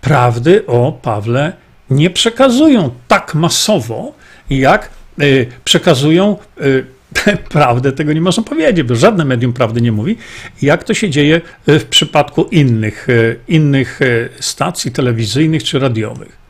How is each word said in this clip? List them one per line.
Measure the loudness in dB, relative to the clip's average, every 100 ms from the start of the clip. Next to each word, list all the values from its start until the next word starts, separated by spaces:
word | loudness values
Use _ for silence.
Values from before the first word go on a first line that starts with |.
prawdy | 0 2 2 0 2 2 2
o | 0 0 -2
Pawle | -6 -4 -2 -2 -2 -6 _ _ _
nie | 0 0
przekazują | 0 -2 2 2 4 4 4 0 -6 -2
tak | -2 0 -2
masowo, | 0 -2 0 -2 -2 -10 -10 -16 -20 -20 -6
jak, | 0 2 2 -2 -20 -20 -2
y, | 2 2 0 -6
przekazują, | -2 0 2 2 2 2 2 -2 -8 -4
y, | 0 0 -2 -18 _ -4
<laughs> | -2 -2 -2
prawdę, | 0 2 2 -2
tego | -2 -2
nie | 0
można | 0 -2
powiedzieć, | -2 0 0 0 0
bo | 2
żadne | 2 2 -2
medium | 0 -2
prawdy | -2 -2 0
nie | 0
mówi, | 0 -4 -6 -10 -18 -20 -4
jak | 0 0
to | -2
się | -2 -2
dzieje, | 0 2 2 -2 -8 2
y, | 2
w | 2
przypadku | 0 0 0 -2 -2
innych, | 0 2 2 0 -2 -6 0
y, | 2 2 -2 -2
innych, | 0 2 0 -2 -2
y, | 0 0 -4 -8
stacji | -10 -6 -6 -6 -8
telewizyjnych | -4 -2 -2 -2 0 0 0
czy | -4 -2
radiowych. | -2 -2 -6 -10 -18 -20